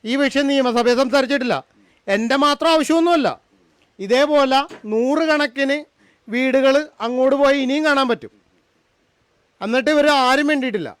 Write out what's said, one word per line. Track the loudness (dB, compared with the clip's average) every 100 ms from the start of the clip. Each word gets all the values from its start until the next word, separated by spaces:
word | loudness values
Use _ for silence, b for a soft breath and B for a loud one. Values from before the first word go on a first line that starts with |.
ഈ | -4 -2
വിഷയം | 0 0 0
നിയമസഭയിൽ | 0 0 0 0 0
സംസാരിച്ചിട്ടില്ല. | 0 0 0 -2 -2 -6 -8 b b b -4
എൻ്റെ | -2 0 0
മാത്രം | 0 0 2
ആവശ്യമൊന്നുമല്ല, | 2 2 2 2 2 0 -4 _ _ _ _ _ _ -2
ഇതേപോലെ | 0 2 2 2 0 -2 -10 -6
നൂറുകണക്കിന് | -2 0 0 0 0 -2 -4 -2 -2 -6 _ b b -8
വീടുകൾ | -4 0 2 2 0 -2 _ -6
അങ്ങോട്ട് | 0 0 2
പോയി | 2 2
ഇനിയും | 0 -2 0
കാണാൻ | 0 0
പറ്റും. | -4 -6 _ _ _ _ _ _ _ _ _ _ _ _ _
എന്നിട്ട് | -4 -2 0
ഇവർ | 2 2 2 2
ആരും | 2 0
വേണ്ടിയിട്ടില്ല. | -2 -4 -6 -8 -14